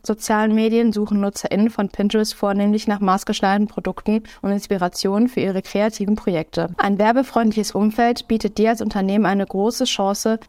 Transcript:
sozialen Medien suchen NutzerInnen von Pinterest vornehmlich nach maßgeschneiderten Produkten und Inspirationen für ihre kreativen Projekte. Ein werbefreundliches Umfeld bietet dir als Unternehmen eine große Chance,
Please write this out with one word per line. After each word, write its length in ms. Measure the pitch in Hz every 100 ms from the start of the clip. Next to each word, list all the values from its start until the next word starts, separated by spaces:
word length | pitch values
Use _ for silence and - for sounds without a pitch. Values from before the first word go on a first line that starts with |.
sozialen 520 | - 214 - 214 220
Medien 380 | 214 220 226 233
suchen 280 | 208 208 202
NutzerInnen 500 | 202 - - 196 220
von 180 | - 196
Pinterest 460 | - 202 214 220
vornehmlich 520 | - 202 196 208 214 220
nach 140 | 202
maßgeschneiderten 680 | 196 190 - 208 196 202 208
Produkten 540 | - 185 - - 220 214 -
und 80 | 196
Inspirationen 760 | 202 - 196 175 - 196 202 247
für 120 | -
ihre 220 | 190 190
kreativen 520 | - 202 214 214 196
Projekte. 600 | 214 - 165 160 - 170 175
Ein 220 | 196 202
werbefreundliches 720 | 214 240 262 233 226 214 202
Umfeld 540 | 196 214 214 233 240 -
bietet 320 | 226 202 208
dir 120 | 220
als 120 | 233
Unternehmen 440 | 214 208 190 208 190
eine 200 | 196 190
große 380 | 190 214 240
Chance, 560 | 254 - 196 208 220 220